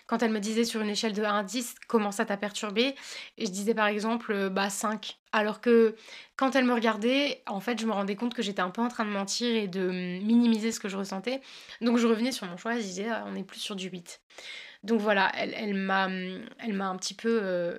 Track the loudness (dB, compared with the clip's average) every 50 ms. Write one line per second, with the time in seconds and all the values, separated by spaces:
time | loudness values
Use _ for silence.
0 | _ -2 0 2 2 2 2 0 -2 0 2 2 2 2 0 -2 -2 -2 -2 0
1 | -2 -2 0 0 0 2 2 0 0 0 -2 -4 -4 -4 -8 -14 -8 2 2 2
2 | 2 2 0 -2 -2 -2 -2 -4 -4 -6 -6 -6 -8 -4 0 0 0 0 0 -6
3 | -12 -14 -14 -14 -14 -14 _ -6 -6 -6 -4 -4 -2 0 2 2 2 2 2 0
4 | -2 -2 -2 -2 -2 -2 -2 -2 -2 -2 0 0 -2 -2 -2 -4 -4 -4 -4 -4
5 | -8 -12 -14 _ _ -4 0 0 0 0 -2 -2 4 6 8 8 8 6 4 -2
6 | -14 -18 -18 -18 -20 -12 -4 0 0 4 4 4 4 4 4 4 4 2 2 2
7 | 2 2 2 4 2 0 -2 -6 -8 -6 -6 -4 -2 -2 -2 -2 0 0 0 0
8 | 0 -2 -2 -2 -2 -4 -2 -2 -4 -4 0 -2 -2 -2 0 -2 -2 -2 0 -2
9 | -4 -2 -2 -2 -2 -2 -2 -2 0 2 2 2 0 0 -2 0 0 0 0 -2
10 | -2 -4 -4 -2 2 4 6 6 8 6 4 4 2 -2 -2 -2 -6 -6 -4 -4
11 | -4 -4 -4 -4 -4 -4 -4 -4 -6 -12 -20 -20 -18 -18 -10 -2 2 4 4 6
12 | 6 6 4 4 2 -2 -2 -4 -6 -8 -8 -8 -4 -4 -4 -2 -4 -6 -6 -6
13 | -4 -4 -4 -4 -4 -6 -6 -8 -8 -10 -10 -10 -8 -8 -6 -6 -8 -8 -8 -10
14 | -14 -14 -20 -20 _ _ -20 -18 -16 -14 -14 -14 -16 -16 -18 -12 -2 0 2 2
15 | 4 4 4 4 4 2 2 0 -4 -4 -4 -4 -4 -2 -2 0 0 2 2 2
16 | 2 2 0 -4 -4 -6 -8 -10 -12 -14 -14 -10 -6 -4 -2 -2 -2 -2 -4 -4
17 | -6 -8 -8 -4 0 2 2 2 2 0 0 0 0 -2 -4